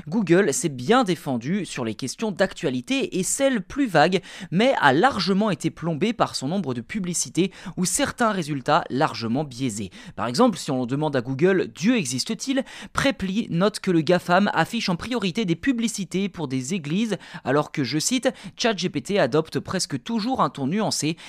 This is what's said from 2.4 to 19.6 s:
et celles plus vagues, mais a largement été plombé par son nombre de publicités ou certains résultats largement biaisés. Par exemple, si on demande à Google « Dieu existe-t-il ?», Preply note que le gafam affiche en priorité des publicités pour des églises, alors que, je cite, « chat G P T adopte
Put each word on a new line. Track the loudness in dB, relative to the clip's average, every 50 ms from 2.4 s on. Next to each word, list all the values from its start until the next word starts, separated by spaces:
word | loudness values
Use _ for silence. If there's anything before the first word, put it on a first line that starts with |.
| -2 -2 -2 -4 -4 -2 -2 -2 -2 -2 0 0 0 0 -2 -2
et |
celles | -2 -2 0 2 2 2 2 0
plus | -2 -4 -4 -2 -2
vagues, | 2 4 4 6 6 4 0 -2 -6 -12 -16 -8 -2
mais | 0 2 4 4 4 4
a | 4 4
largement | 6 6 4 4 2 0 0 2 2 2 2 0
été | 0 -2 -2 -4
plombé | -6 -4 -4 -4 -2 0 0 0
par | 2 0 0 0 0
son | -4 -4 -4
nombre | -2 -2 -2 -4 -4
de | -6
publicités | -6 -6 -6 -4 -4 -4 -4 -4 -6 -2 0 0 0 0 -2 -8 -14 -10 -4 -2
ou | -2
certains | 0 0 0 0 0 0 0 0 0
résultats | 2 0 -2 -4 -4 -2 0 2 2 2 2 0
largement | 0 0 0 0 0 -2 -2 -2 0 -2
biaisés. | -2 -4 -6 -4 -4 -4 -2 -4 -8 -10 -12 -14 -18 -14 -8
Par | -6 -6
exemple, | -2 4 4 4 4 4 0
si | -2 -2
on | -2 -2 -2
demande | -2 -2 -2 0 0 0
à | 0
Google « | -2 -2 0 2 4 4 4 2 0 -2 -4
Dieu | 0 2 2 2
existe-t-il ?», | 2 0 -2 -4 -4 -4 -4 -6 -4 -4 -2 -2 -2 -2 -4 -8 -16 -16 -8
Preply | -4 0 0 2 0 0 -2 -2 -2 -2 -2 0
note | 2 2 2 2 2 0
que | 0 2
le | 2 4
gafam | 4 4 2 2 4 4 4 4 4 4
affiche | 2 2 0 0 -2 -2 -2 -2
en | -2
priorité | -2 -4 -4 -2 -2 -2 -2 -2 -2 0
des | 0 -2
publicités | 0 0 0 0 0 -2 -2 -2 -6 -6 -4 -2 -2 -2 -2
pour | -4 -6 -6
des | -4 -4 -4 -4 -4 -4
églises, | -4 -2 -2 0 0 0 0 -2 -4 -6 -10 -16 -6
alors | -2 2 2 2 2 0
que, | -2 -4 -2
je | -2 -2 -2
cite, « | 0 0 0 0 0 0 -2 -2 -8 -14 -6
chat | -2 0 0 0
G | 0 -2 -4
P | -4 -4
T | -4 0 2 2
adopte | 2 4 2 2 0 0 -4 -6